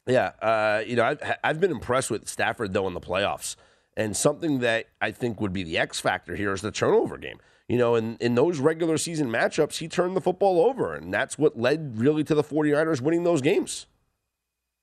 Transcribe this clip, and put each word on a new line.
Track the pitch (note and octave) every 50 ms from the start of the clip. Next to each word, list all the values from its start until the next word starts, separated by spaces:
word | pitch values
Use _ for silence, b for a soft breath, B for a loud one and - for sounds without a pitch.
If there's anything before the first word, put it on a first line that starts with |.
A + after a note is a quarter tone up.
| _
Yeah. | - B2+ B2 G#2 F2+ - _
Uh, | - A2 A2+ A2 G#2+ G#2+ G#2 G#2+ A2+
you | G2+ B2
know, | A#2 A2+
I've, | A#2+ D3+ C#3+ - G2 A#2 - -
I've | A#2+ D3 D#3
been | F#3 F#3+
impressed | D#3 G#2+ - - B2 C3 - -
with | A#2 G2 - -
Stafford, | - - G#2 G#2 A#2 - A#2 G2 F2+
though, | G2+ F#2+ F#2+
in | F2+
the | E2+
playoffs. | D#2 - F2 F#2+ G2+ F#2 D2+ - - - - b b b b b b b b -
And | A2 G#2+ F#2+
something | - - D3 D3 - E3+ E3 D3 C3
that | A#2+ A#2 A2+ A2+ - - _ _
I | - A2
think | G#2+ - B2+ A#2+ A2 F#2
would | G#2+ G2+ F2+
be | G2 F#2
the | D#2+ D#2+ G#2
X | C3+ - - -
factor | - C3+ G2 F#2 - - E2+
here | F2 G2+ G2+ G2
is | F2+
the | G2 G#2+
turnover | - - - B2 F3+ A3+ - - D2+ C2+
game. | C#2 C2 G#1+ - b b b b b -
You | A2 B2
know, | A#2+ A#2 A#2
in, | A#2 A2 A2 A2+ -
in | - A#2+ A#2+
those | A#2+ C#3 F3 F3+ C#3+
regular | B2+ D#3 E3 D#3+ E3+ E3 D#3+ D3
season | - E3 E3+ D3+ D3+ B2
matchups, | A2 A#2 D#3+ A3 - - D3+ - - -
he | D#3+ E3
turned | - - F3+ F3+ F#3
the | F3+
football | - G3 F3+ - G3+ G3 F#3 E3+
over, | G3 A#3 C4+ B3 D3 F2 D#2
and | D2 D2+ F2 G2
that's | G#2 B2+ C3+ - -
what | C#3+ D3+ - A#2
led | A2+ B2 D3 D#3+ D#3+ C#3+ A2+ G#2+
really | A2+ C#3 D3+ D3+ D3+
to | - D#3+
the | D3 C#3+
forty-niners | - C#3 D3+ D#3 D3 D3 C#3+ D#3+ D#3+ E3 C3+
winning | A#2+ D3+ E3+ E3+ F3
those | F3 E3+ D3
games. | B2 C#3+ G3+ F#4 C#4+ - - - - - _ _ _ _ _ _ _ _ _ _ _ _ _ _ _ _ _ _